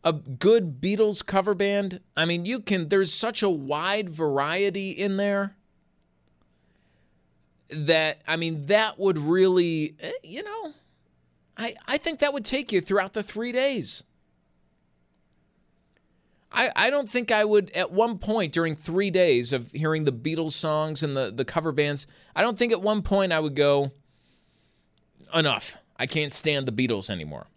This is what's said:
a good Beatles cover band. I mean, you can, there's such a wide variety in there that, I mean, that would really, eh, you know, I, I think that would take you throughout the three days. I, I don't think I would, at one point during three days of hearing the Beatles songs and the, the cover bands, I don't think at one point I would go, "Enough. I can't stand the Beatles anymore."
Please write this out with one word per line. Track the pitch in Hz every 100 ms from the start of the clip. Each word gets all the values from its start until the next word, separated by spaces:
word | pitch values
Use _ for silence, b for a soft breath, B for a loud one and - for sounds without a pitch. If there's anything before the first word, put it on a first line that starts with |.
a | 170
good | 156 - 131 - 233 175 131
Beatles | 175 208 214 202 -
cover | 196 196
band. | 190 202 202 196 180 _ -
I |
mean, | 165 175 175
you | 247
can, | - 190 156
there's | 196 185
such | - 226 226
a | 202
wide | 160 135 147 180 208 190
variety | 156 156 139 143 180 202 196 190
in | - 196 196
there | 202 202 196 - _ _ _ _ _ _ _ _ _ _ _ _ _ _ _ _ _ _ _ _ _
that, | 151 147 160 156 151 -
I | 165
mean, | 165 156 143
that | 208 220 -
would | 196 160
really, | 147 180 185 185 175 160 151 156
eh, | - 508
you | - 233
know, | 415 440 370 294 _ _ _ _ _ _ _ -
I, | 233 - -
I | 285
think | 339 311
that | 294
would | 277
take | 208 262 262
you | 190
throughout | 175 196 190
the | 214
three | 202 202 240
days. | 247 277 247 139 - _ _ _ _ _ _ _ _ _ _ _ _ _ _ _ _ _ _ _ _ _ _ _ _ _
I, | - 254 -
I | 220
don't | 285 240
think | 247 233
I | 214
would, | 208 208 185
at | 165 180
one | 185 233 208
point | - 220 165
during | 165 165 151
three | - 175 202
days | 180 180 123 120
of | 131 117
hearing | - 156 156
the | 147
Beatles | 117 147 160 156
songs | - 160 151 156 151
and | 151 135
the, | 120
the | 117
cover | 131 170 160
bands, | 143 147 143 - b b -
I |
don't | 226 208
think | 240
at | 220
one | 202 214
point | - 196 190
I | 160
would | 156
go, | 139 143 143 139 - _ _ _ _ _ _ _ _ _ _ _ _ -
"Enough. | 165 151 117 - - _ -
I | 127
can't | 156 147
stand | - 160 143 131
the |
Beatles | 110 127 104 92
anymore." | 92 76 65 50